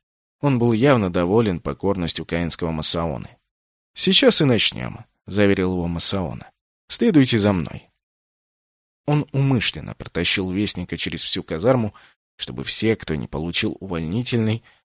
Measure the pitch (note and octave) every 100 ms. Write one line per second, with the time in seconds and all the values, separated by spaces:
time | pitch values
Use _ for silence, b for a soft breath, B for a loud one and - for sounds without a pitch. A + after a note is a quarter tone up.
0 | _ _ _ - C#3+ B2 A#2+ A2 C#3+ B2
1 | F#2 F2 F2 A2+ A2 E2+ D2+ C#2 F#2+ F#2+
2 | E2 - - E2+ E2 - E2+ D#2 D2+ E2+
3 | E2 A#1+ - _ _ _ _ _ _ -
4 | F#3+ F#3+ C4 - C#3+ A2 - - B1 -
5 | - _ - G2 G2+ F#2+ F#2 F2+ F2 E2+
6 | - G2 D2+ A#1+ - _ _ _ - -
7 | A#3 D#3 B2+ A2+ G#2 F#2 C#2+ - _ _
8 | _ _ _ _ _ _ _ _ _ _
9 | - D3 - C#3 C#3 B2 - D#2 - -
10 | - F2 F2 - F#2 F#2+ G#2 - F2 E2
11 | F2 E2 - F2+ - E2 A2 C3 G#2+ b
12 | b b _ - - B1+ C2 - A2 A2
13 | - D2+ A1+ C#2+ E2+ - G#2+ - F#2+ E2
14 | D#2+ A2 A#2+ A#2+ A2 A2+ b b b